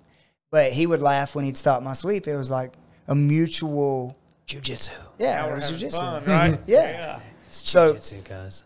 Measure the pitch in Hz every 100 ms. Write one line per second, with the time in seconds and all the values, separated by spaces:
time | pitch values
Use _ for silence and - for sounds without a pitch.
0 | _ _ _ _ - 156 135 127 170 156
1 | 143 139 143 147 139 135 151 127 135 131
2 | 180 202 156 147 127 131 127 - _ _
3 | - 143 147 156 165 - 156 147 143 131
4 | 127 - _ _ - 139 127 120 - -
5 | - - 220 120 156 143 143 165 269 -
6 | - 156 160 196 170 151 - 262 320 165
7 | 160 - - - - - - 180 160 107
8 | - 101 - 95 95 -